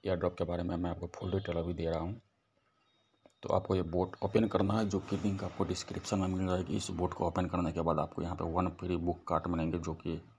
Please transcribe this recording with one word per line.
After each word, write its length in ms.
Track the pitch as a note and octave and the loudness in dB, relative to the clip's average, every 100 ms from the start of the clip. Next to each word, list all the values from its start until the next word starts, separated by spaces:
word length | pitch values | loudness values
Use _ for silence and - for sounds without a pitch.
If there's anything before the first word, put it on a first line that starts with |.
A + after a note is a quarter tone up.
एयर 140 | G2 F2+ | 0 2
ड्रॉप 180 | F2+ - | 2 0
के 60 | |
बारे 200 | E2+ F2 | -2 0
में 120 | F2 F2 | 0 0
मैं 120 | F2 | -2
आपको 180 | E2+ F2 - | -2 -6 -6
फुल 160 | F#2+ | -2
डिटेल 260 | G2 G2 E2+ | -2 0 -2
अभी 160 | E2 | -2
दे 120 | E2 E2 | 0 0
रहा 140 | E2 | 0
हूँ। 200 | E2 A2+ _ _ _ _ _ _ _ _ _ _ - _ | -2 -6 _ _ _ _ _ _ _ _ _ _ -20 _
तो 100 | - F#2+ | 0 0
आपको 200 | - F#2+ | 4 0
ये 60 | E2 | 2
बोट 280 | F2 F#2 - | 0 0 0
ओपन 240 | G2 A2 A2 | 2 4 4
करना 260 | F#2 G2 | 4 2
है, 140 | G#2+ G#2+ | 2 2
जो 100 | G2 | 0
कि 160 | - G2 | 0 0
लिंक 260 | G2+ G2 | 0 -2
आपको 220 | F#2 - F2+ | -4 -2 -2
डिस्क्रिप्शन 540 | F#2 - G2+ - G2 | -2 -4 -6 -2 0
में 80 | F#2+ | 2
मिल 200 | F#2 F#2 | 2 2
जाएगी। 300 | F2+ F#2 G2+ | 0 0 -2
इस 140 | - | -2
बोट 220 | F2 F2 | -2 -2
को 140 | - F2 | 0 0
ओपन 180 | E2 F2+ | 2 0
करने 240 | F2+ E2+ | 0 0
के 100 | D#2+ | 0
बाद 180 | E2 D#2 | 2 2
आपको 220 | D2+ - | 0 -2
यहाँ 140 | E2 F2 | -4 -2
पे 160 | E2+ | -2
वन 180 | E2 F#2 F2+ | 0 0 -2
फ्री 180 | F2+ F2 | -2 0
बुक 240 | F2 E2+ - | 0 -2 0
कार्ड 200 | E2 F2 | 0 2
मिलेंगे, 320 | E2+ D#2+ E2+ | 0 0 0
जो 140 | E2 D#2+ | -4 -6
कि 260 | D#2 E2 - | -4 -6 -8